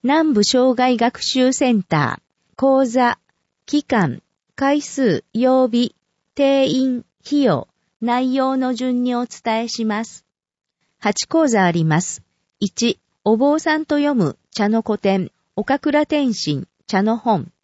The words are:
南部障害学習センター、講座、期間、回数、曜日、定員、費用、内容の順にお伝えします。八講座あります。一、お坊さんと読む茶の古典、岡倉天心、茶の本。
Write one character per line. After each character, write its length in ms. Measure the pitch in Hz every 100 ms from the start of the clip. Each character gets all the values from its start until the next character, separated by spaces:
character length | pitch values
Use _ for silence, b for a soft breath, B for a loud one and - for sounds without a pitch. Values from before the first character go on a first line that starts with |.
| 240
南 280 | 302 320
部 100 | 220
障 320 | 208 254 262 247
害 220 | 254 240
学 240 | 233 -
習 320 | - 254 254
セ 180 | 262 262
ン 100 | 226
タ 380 | - 156 143 - _ _ _
ー、 40 | -
講 280 | 269 269
座、 340 | 262 240 247 - _ _ _ _
期 180 | - 294
間、 400 | - 240 165 120 _ _ _
回 280 | - 269 294
数、 420 | - - 254 151 -
曜 340 | 226 254 262 254
日、 300 | 233 240 _ _ _ _
定 340 | - 277 277 269
員、 380 | 262 262 247 - _
費 200 | - 294
用、 240 | 262 143 - _ _ _
内 320 | 226 247 254
容 240 | 262 262 269
の 160 | 254
順 280 | 240 254 247
に 120 | 247
お 100 | 240
伝 380 | 240 - - 220
え 60 | 233
し 180 | - 220
ま 180 | 208
す。 220 | 226 - _ _ _ _ _ _ _ _
八 280 | 202 208 -
講 220 | 320 311
座 160 | 226
あ 60 | 185
り 160 | 170 160
ま 160 | 156
す。 200 | - - _ _ _ _
一、 400 | 202 - 233 - _ _
お 140 | - 220
坊 200 | 277 302
さ 200 | 320 311
ん 80 | 311
と 100 | 294
読 180 | 285
む 220 | 269 160 - _
茶 180 | - 208
の 140 | 226
古 160 | 220 208
典、 340 | 202 190 180 _ _ -
岡 220 | 214 285
倉 260 | 311 294
天 300 | 302 302 269
心、 340 | 214 - 143 - _ _
茶 160 | 196
の 140 | 208 226
本。 340 | 247 196 95 _